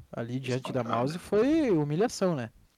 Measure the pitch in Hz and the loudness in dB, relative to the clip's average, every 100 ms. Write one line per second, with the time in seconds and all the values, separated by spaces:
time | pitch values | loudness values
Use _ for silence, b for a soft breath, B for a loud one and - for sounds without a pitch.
0 | - - 120 127 127 127 - 127 117 117 | -8 -8 -6 -6 -2 -4 -2 -4 -2 0
1 | 131 175 - 208 254 320 277 165 147 151 | 0 -4 0 2 4 4 4 2 2 2
2 | 226 - 185 156 113 - _ | 0 0 0 0 -4 -10 _